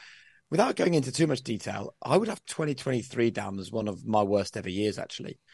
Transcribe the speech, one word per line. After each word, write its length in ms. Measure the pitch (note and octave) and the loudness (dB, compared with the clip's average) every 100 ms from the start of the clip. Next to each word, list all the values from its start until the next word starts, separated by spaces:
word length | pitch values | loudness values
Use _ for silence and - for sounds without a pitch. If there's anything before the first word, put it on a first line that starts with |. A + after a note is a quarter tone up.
| - - - _ _ | -20 -20 -20 _ _
without 260 | E3 A#3+ - | 2 4 4
going 180 | F3+ | 4
into 160 | E3 B2+ | 4 2
too 160 | C#3 D#3+ | 2 2
much 160 | C3+ | 2
detail, 520 | - G#2+ - G2+ G2+ - | -2 -6 -4 -6 -8 -8
I 140 | - E3 | 2 2
would 120 | A3 | 2
have 160 | - | -4
twenty 300 | - - D3+ | -8 -4 -4
twenty-three 560 | C3+ C#3 B2+ - B2 A#2 | -4 -2 -2 -2 2 2
down 280 | G#2 G2+ G2 | 2 -4 -6
as 140 | F#2 | -6
one 160 | A2 G#2 | -4 -4
of 180 | F#2 A2+ | -4 2
my 160 | G#2+ | 2
worst 340 | G2+ G2+ F#2+ G#2+ | 4 2 0 -4
ever 120 | F#2 | -4
years, 300 | F#2+ G#2+ G2 | 0 0 -2
actually. 400 | - - - - _ | -8 -10 -12 -12 _